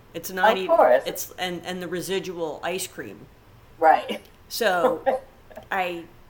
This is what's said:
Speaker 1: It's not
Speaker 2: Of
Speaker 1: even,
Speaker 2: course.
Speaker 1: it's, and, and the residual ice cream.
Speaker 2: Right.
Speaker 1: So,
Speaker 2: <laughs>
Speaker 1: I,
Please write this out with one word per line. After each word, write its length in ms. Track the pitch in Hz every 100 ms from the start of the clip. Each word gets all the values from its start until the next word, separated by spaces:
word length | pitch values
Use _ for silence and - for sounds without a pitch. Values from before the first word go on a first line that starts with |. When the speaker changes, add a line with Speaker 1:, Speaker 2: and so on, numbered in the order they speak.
| - 170
Speaker 1:
It's 160 | 165
not 220 | 185 196
Speaker 2:
Of 40 | 226
Speaker 1:
even, 180 | 185 339
Speaker 2:
course. 280 | 196 127 151
Speaker 1:
it's, 260 | - - -
and, 260 | 180 175 -
and 160 | 185
the 40 | 175
residual 720 | 180 165 190 175 170 160 139
ice 240 | 170 185 -
cream. 400 | - 123 95 - - _ - - -
Speaker 2:
Right. 440 | 160 147 - - - - -
Speaker 1:
So, 540 | - 220 180 170 165 -
Speaker 2:
<laughs> 160 | 262 - - - - -
Speaker 1:
I, 320 | 196 180 175 165 - -